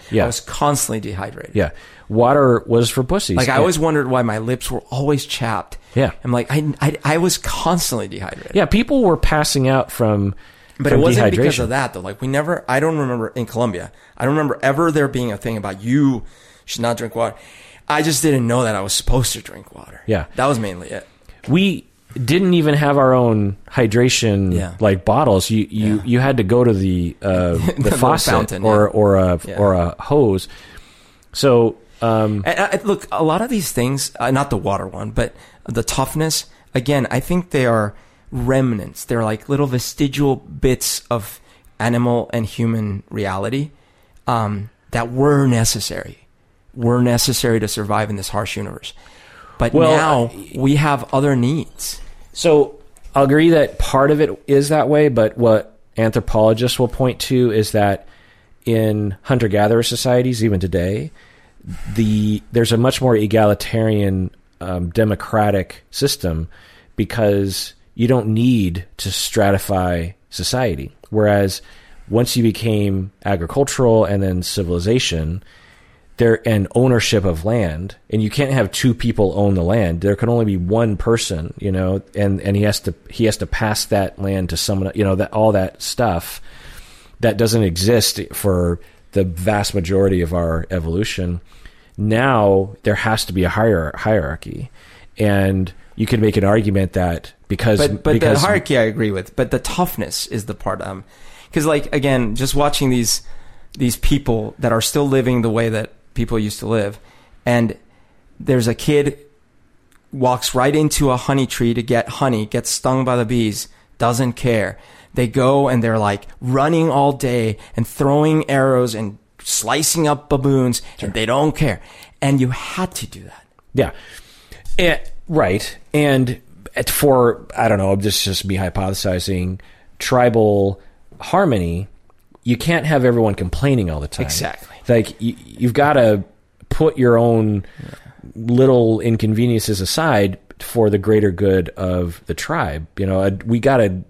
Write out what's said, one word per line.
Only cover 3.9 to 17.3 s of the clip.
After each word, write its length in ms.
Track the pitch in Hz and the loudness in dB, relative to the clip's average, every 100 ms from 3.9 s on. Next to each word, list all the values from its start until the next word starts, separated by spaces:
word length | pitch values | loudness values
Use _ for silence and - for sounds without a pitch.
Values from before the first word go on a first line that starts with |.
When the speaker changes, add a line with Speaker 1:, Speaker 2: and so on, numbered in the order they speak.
| 151 127 | 0 0
Speaker 2:
why 140 | 127 | 0
my 160 | 117 107 | 0 -2
lips 320 | 113 123 - | -4 -6 -6
were 100 | 131 - | -10 -8
always 340 | 120 143 143 - | -4 0 -2 -2
chapped. 520 | - 120 101 - - - 120 | -6 -4 -4 -8 -14 -6 0
Speaker 1:
Yeah. 160 | 135 - | 0 -2
Speaker 2:
I'm 80 | 123 | -4
like, 160 | 120 - | -2 -2
I, 120 | 143 151 139 | -2 -2 -2
I, 160 | 139 151 | -2 -2
I 140 | 139 160 | -2 0
was 200 | 180 - | 0 -2
constantly 680 | - - 160 175 - 120 98 | -6 -4 -2 -2 -2 -6 -6
dehydrated. 440 | 98 95 - - 196 | -10 -12 -12 -4 -2
Speaker 1:
Yeah, 100 | 165 | 2
people 340 | 202 247 277 | 2 2 2
were 140 | 208 156 | 2 4
passing 500 | - 151 147 143 131 | 2 2 0 0 2
out 240 | 135 - | 2 0
from, 440 | - 110 104 98 95 - - - - | -2 0 2 0 -4 -12 -20 -18 -4
Speaker 2:
But 120 | 143 | 0
Speaker 1:
from 80 | - | 4
Speaker 2:
it 20 | |
wasn't 280 | 160 120 - | 4 4 4
because 240 | 117 143 139 | 4 2 0
Speaker 1:
dehydration. 60 | |
Speaker 2:
of 60 | 117 | -2
that, 240 | 131 127 | -2 -4
though. 80 | 95 | -6
Like, 200 | 92 101 | -10 -8
we 60 | 131 | -4
never, 360 | 139 151 175 - | -2 -2 -4 -2
I 100 | 131 | 0
don't 180 | 160 156 | 0 0
remember 320 | 135 123 113 | -2 -2 -4
in 160 | 127 113 | -6 -6
Colombia, 440 | 110 120 87 - - _ - | -2 -2 -4 -10 -16 _ -6
I 60 | 123 | -2
don't 100 | 151 | 0
remember 240 | 147 - | 0 0
ever 300 | 131 139 170 | 0 2 2
there 160 | 156 139 | 2 0
being 240 | 127 120 | -2 -4
a 60 | 101 | -6
thing 200 | 127 113 | -6 -6
about 240 | 101 95 | -8 -8
you 420 | 110 135 139 120 - - - _ - | -2 2 2 0 -6 -18 -20 _ -12
should 160 | - | -6
not 140 | 117 117 | -4 -4
drink 180 | 113 113 | -6 -4
water. 200 | 113 | -4